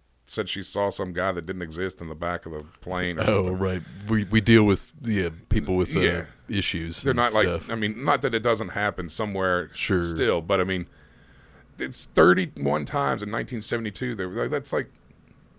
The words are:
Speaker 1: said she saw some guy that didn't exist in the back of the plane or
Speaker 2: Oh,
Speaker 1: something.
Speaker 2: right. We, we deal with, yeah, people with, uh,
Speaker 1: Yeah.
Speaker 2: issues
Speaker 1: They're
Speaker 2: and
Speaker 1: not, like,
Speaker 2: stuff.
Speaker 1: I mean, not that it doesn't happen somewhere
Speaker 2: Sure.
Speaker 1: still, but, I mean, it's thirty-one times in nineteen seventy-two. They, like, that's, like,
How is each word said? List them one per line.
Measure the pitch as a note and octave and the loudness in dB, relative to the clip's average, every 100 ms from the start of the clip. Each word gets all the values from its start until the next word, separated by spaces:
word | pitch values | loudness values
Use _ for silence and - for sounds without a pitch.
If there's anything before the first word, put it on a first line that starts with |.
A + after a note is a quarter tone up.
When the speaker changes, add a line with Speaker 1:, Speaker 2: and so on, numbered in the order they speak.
| _ _ - | _ _ -10
Speaker 1:
said | - F#2+ | -6 -4
she | G2+ | -4
saw | F#2 G2+ G2+ | -4 -2 -2
some | - F#2 | -2 -4
guy | F2 F#2+ | -2 -2
that | F2+ E2 | -2 -4
didn't | F#2 | -6
exist | E2+ D#2 F#2+ - | -6 -4 -6 -6
in | E2 | -10
the | |
back | D#2 E2+ F2 | -6 -4 -4
of | E2 | -6
the | D#2 D#2 - | -10 -12 -14
plane | - F2+ F2+ E2 | -6 -4 -2 0
or | |
Speaker 2:
Oh, | F2+ G2+ | 2 2
Speaker 1:
something. | F#2 F#2 | 2 0
Speaker 2:
right. | F#2+ F#2 - - G#2 | 0 -2 -6 -10 -2
We, | A2 | 0
we | G#2 A2 | 2 2
deal | G#2 A2+ | 6 8
with, | G#2 F#2+ - - | 8 4 0 -10
yeah, | A#2 G#2 F2 D#2+ - | -2 0 0 -4 2
people | A2+ G#2+ F#2 | 2 4 2
with, | F2 D#2+ | 2 2
uh, | |
Speaker 1:
Yeah. | - F2 E2 - - | 2 0 -6 -12 -6
Speaker 2:
issues | G2 - F#2 E2 E2 | -2 -2 -2 -4 -2
Speaker 1:
They're | C3+ | 0
Speaker 2:
and | A#2+ | 2
Speaker 1:
not, | A#2+ | 4
like, | A2 F#2+ | 4 4
Speaker 2:
stuff. | E2+ F#2 | 2 -4
Speaker 1:
I | |
mean, | A2+ G#2+ G#2+ | -4 -2 -2
not | C#3+ C#3 | 0 2
that | B2+ | 2
it | A2+ | 2
doesn't | A#2 G#2+ G2 | 2 0 0
happen | G2+ G#2 F#2 E2+ | -2 -2 -2 -6
somewhere | - G#2+ G2 F#2+ F2+ D#2 | -4 -4 0 2 2 -2
Speaker 2:
Sure. | - - F#2+ | -4 0 2
Speaker 1:
still, | E2+ E2 B2 F2 | 2 0 2 2
but, | E2 G2 | 2 2
I | |
mean, | F#2 F#2 F2 - - - - - - - - - | 2 -2 -4 -12 -20 -20 -20 -20 -20 -20 -18 -10
it's | C3 B2+ - | -10 -8 -2
thirty-one | - E3+ F3+ E3+ - C#3 D3+ C#3+ | 4 6 6 0 -4 -2 -2 -2
times | C#3+ C#3 B2 | -2 -2 -2
in | G#2 | -4
nineteen | A2+ B2 A#2+ | -6 -6 -6
seventy-two. | - A#2 A2+ G2+ B2+ | -4 -4 -4 -6 -6
They, | A2 | -4
like, | F#2 G#2 A#2+ | -4 -4 -4
that's, | C#3+ C#3 | -4 -4
like, | D3+ B2+ - - - - - - | -4 -4 -10 -20 -20 -20 -20 -20